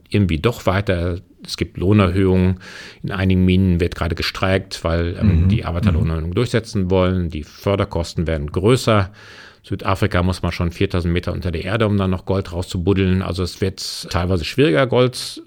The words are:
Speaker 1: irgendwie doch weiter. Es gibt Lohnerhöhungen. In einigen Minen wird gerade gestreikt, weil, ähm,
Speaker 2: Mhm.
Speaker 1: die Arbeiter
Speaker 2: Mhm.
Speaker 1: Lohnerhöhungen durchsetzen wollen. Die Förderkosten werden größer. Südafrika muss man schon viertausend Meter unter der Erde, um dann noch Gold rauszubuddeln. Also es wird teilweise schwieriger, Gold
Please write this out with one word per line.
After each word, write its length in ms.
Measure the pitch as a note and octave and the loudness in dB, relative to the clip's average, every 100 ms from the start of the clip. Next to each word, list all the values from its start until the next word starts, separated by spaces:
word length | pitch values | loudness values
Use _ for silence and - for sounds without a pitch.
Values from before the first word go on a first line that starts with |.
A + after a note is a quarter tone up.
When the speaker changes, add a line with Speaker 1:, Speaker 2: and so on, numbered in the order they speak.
| - | -2
Speaker 1:
irgendwie 300 | G#2 F2+ D#2 | 0 2 2
doch 260 | A2+ - | 0 0
weiter. 540 | G2+ F#2+ G#2 F2 F2 F2+ - - | 0 0 0 -2 -2 -4 -10 -20
Es 120 | - - | -14 -6
gibt 200 | E2+ - | -6 -2
Lohnerhöhungen. 840 | F2+ G#2+ F#2 F#2+ F#2+ F#2 F#2 F#2 - - - - | 2 4 4 4 4 4 2 0 -8 -18 -18 -12
In 80 | - | -8
einigen 340 | F#2+ F#2+ F#2 | -2 2 4
Minen 360 | F#2 F#2 F#2+ E2+ | 4 4 4 2
wird 160 | E2+ - | 0 -2
gerade 180 | E2 | -4
gestreikt, 680 | D2 - - F#2+ F#2+ - - | -2 -6 -2 0 0 -2 -6
weil, 320 | E2 E2+ E2+ G2 | -2 0 -2 2
ähm, 220 | G#2 E2+ | 2 4
Speaker 2:
Mhm. 60 | F#2 | 2
Speaker 1:
die 160 | A2 | 2
Arbeiter 260 | - E2+ G2+ | -2 0 0
Speaker 2:
Mhm. 80 | E2 | 2
Speaker 1:
Lohnerhöhungen 360 | E2 D#2+ E2 | 0 -2 -2
durchsetzen 540 | G2 A#2+ A2+ - G2+ F2+ | -2 0 -2 -2 -4 0
wollen. 400 | F#2 F2+ F#2 E2+ | 2 2 0 -2
Die 140 | D#2 | -6
Förderkosten 840 | - - G2+ G2 G2+ E2+ E2 - D#2+ | -12 -6 -2 0 0 -2 -4 -4 -2
werden 240 | D#2+ D2+ | -2 -4
größer. 580 | F#2 G2+ C3 B2 G#2 F#2 - - - - - | 0 2 2 4 2 2 -6 -20 -20 -20 -20
Südafrika 580 | - G2+ G#2 F#2+ G2+ F2+ | -10 -6 -2 0 0 2
muss 200 | F#2 F2+ | 0 0
man 100 | F2 | -4
schon 180 | - E2+ | -2 -4
viertausend 420 | - G2 F2 F2 | 0 0 0 0
Meter 200 | F2 F2+ | -2 -2
unter 180 | E2+ F2 | -4 -4
der 140 | E2 | -4
Erde, 240 | F2+ A2 G#2 | -4 0 2
um 100 | G2+ | 2
dann 120 | F#2 | 0
noch 160 | F#2 - | -2 -2
Gold 260 | F#2+ - | -2 -2
rauszubuddeln. 720 | F2+ - F#2+ E2+ F#2+ F#2 F#2 | -6 -4 -2 2 4 4 2
Also 200 | F2+ F2+ | 0 -4
es 180 | F2+ - | -4 -2
wird 480 | F#2+ - - - - | -4 -4 -10 -10 -4
teilweise 340 | E2+ F2+ F2+ | -2 0 0
schwieriger, 420 | D2 - D#3 D3 B2+ | -2 2 2 4 2
Gold 560 | B2 B2+ - - - | 2 2 0 -12 -14